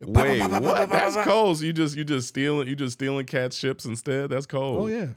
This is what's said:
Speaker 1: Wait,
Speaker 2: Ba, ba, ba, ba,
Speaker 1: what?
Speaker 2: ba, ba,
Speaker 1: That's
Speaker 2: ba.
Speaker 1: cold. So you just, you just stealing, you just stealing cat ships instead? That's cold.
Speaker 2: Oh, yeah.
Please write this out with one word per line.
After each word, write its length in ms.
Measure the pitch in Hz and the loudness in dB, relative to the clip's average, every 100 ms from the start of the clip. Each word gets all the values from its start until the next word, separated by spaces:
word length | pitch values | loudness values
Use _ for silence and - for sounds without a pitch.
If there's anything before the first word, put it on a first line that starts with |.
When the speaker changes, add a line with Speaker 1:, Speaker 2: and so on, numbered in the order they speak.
Speaker 1:
Wait, 380 | - 104 139 123 | 2 4 6 4
Speaker 2:
Ba, 80 | 95 | 2
ba, 20 | |
ba, 100 | 98 | 2
ba, 40 | 131 | 2
Speaker 1:
what? 100 | - | 2
Speaker 2:
ba, 80 | 190 | 2
ba, 60 | |
Speaker 1:
That's 220 | 196 - - | 2 2 2
Speaker 2:
ba. 80 | |
Speaker 1:
cold. 340 | 208 220 208 156 | 4 4 4 2
So 80 | 156 | -2
you 80 | |
just, 220 | 165 156 143 | 0 -2 -2
you 60 | 147 | -2
just 240 | 135 120 | -2 -2
stealing, 380 | 135 143 147 131 | -2 0 0 -2
you 60 | 139 | -4
just 160 | 127 | -4
stealing 320 | - 135 139 123 | -4 -4 -4 -2
cat 280 | 135 127 | -2 -2
ships 300 | - 131 135 117 | -2 -4 -4 -6
instead? 440 | 110 143 135 139 | -6 -4 -4 -2
That's 160 | 127 131 | -4 -4
cold. 340 | 139 135 123 | -4 -2 -2
Speaker 2:
Oh, 40 | 220 | -2
yeah. 220 | 226 147 | -4 -6